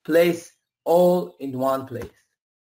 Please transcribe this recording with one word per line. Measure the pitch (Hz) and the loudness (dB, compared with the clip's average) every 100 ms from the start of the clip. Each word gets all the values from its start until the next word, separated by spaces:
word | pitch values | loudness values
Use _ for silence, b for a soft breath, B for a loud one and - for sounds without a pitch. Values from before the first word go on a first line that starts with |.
place | - 160 175 170 - _ _ _ - | -2 2 2 0 -8 _ _ _ 0
all | 170 180 180 175 - | 4 4 2 -2 -12
in | 135 127 | -10 -4
one | 131 135 117 | -2 -2 -6
place. | 110 - _ _ _ _ _ | -12 -12 _ _ _ _ _